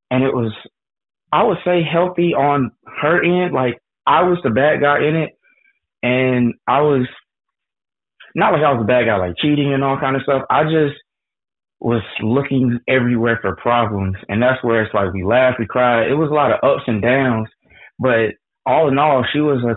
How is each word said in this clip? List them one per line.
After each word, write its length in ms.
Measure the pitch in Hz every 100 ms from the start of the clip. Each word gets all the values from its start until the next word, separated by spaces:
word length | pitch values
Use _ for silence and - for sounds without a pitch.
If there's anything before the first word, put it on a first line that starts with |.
| _
and 120 | 127
it 100 | 131
was, 200 | 127 113 - - _ _ _ _ _ _
I 120 | 151
would 140 | 226 170 180
say, 180 | 175
healthy 500 | 147 170 180 180 170
on 380 | 147 143 143 120 - - -
her 220 | 147 175
end. 300 | 170 180 175
Like, 260 | 135 123 120 _ _ -
I 180 | 151
was 160 | 180 170
the 60 | 123
bad 320 | 113 147 147
guy 220 | 143 143
in 120 | 147 160
it, 160 | 156 - _ _ _ _ _ _
and 500 | 120 127 127 123 120 - -
I 140 | 131
was, 260 | 151 135 127 - _ _ _ _ _ _ _ _ _ _ - -
not 180 | 208
like 100 | 160
I 80 | 147
was 100 | 120
the 60 | 107
bad 180 | 123 113
guy, 120 | 101
like, 180 | 90 85
cheating 360 | 151 147 143
and 100 | 135
all 160 | 139 139
kind 160 | 135 135
of 60 |
stuff. 220 | 135 135 -
I 140 | 135
just 320 | 156 160 147 143 _ _ _ _ _ _ _ _
was 220 | 113 117 - -
looking 580 | 110 131 139 135 127 120 -
everywhere 500 | 131 120 117 117 113
for 140 | 95 90
problems, 600 | 123 120 110 101 95 92 -
and 120 | 104
that's 220 | 123 127
where 180 | 120 113
it's 120 | 104
like, 180 | 107 98
we 100 | 98
laughed, 360 | 95 123 127 117
we 80 | 110
cried. 420 | 127 123 117 -
It 60 | 147
was 160 | 151
a 20 |
lot 180 | 151 131
of 80 | -
ups 200 | 131 139 -
and 140 | 107
downs, 460 | 117 135 131 113 113 _ _ - - -
but 320 | 131 113 107 - _ _ -
all 240 | 143 151
in 80 | 135
all, 260 | 151 135 117
she 80 | 147
was 240 | 151 131
a 120 | 120